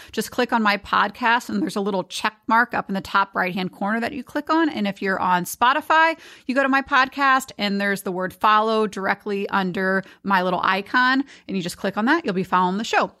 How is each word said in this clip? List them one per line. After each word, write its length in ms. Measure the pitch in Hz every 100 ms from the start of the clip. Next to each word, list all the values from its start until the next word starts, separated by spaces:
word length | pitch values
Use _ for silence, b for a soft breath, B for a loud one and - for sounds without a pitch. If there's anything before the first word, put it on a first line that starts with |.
| B
just 180 | - 208
click 220 | - 240
on 100 | 233
my 140 | 214 202
podcast, 720 | - 196 202 - 233 233 -
and 140 | 208
there's 140 | - 214
a 40 |
little 240 | 202 196
check 340 | 180 - 214 - -
mark 280 | 226 240
up 160 | - -
in 40 |
the 60 | 196
top 340 | 196 196 196
right-hand 380 | 190 185 180 185
corner 280 | - 202 226
that 120 | 233
you 100 | -
click 280 | - 294 294
on. 180 | 320 320
And 180 | - 202
if 140 | 196
you're 180 | 196 196
on 260 | 185 180
Spotify, 760 | 180 - 240 285 - 320 320 320 B B -
you 80 |
go 80 | 254
to 60 | 269
my 140 | 269
podcast, 680 | 262 277 262 277 277 262 - -
and 240 | 208 202
there's 220 | 202 190
the 100 | 202
word 220 | 180 185
follow 520 | - 220 214 220 220 214
directly 640 | 202 196 196 208 202 202
under 560 | 196 190 185 190 190 B B
my 180 | 196 190
little 180 | 185 180
icon, 600 | - 190 202 247 254 262 277 B -
and 80 | 190
you 60 |
just 160 | 190 -
click 180 | 202 202
on 80 |
that. 220 | 226 330 -
You'll 80 |
be 100 | 185
following 320 | 190 185 180 196
the 80 |
show. 280 | 226 415 233 -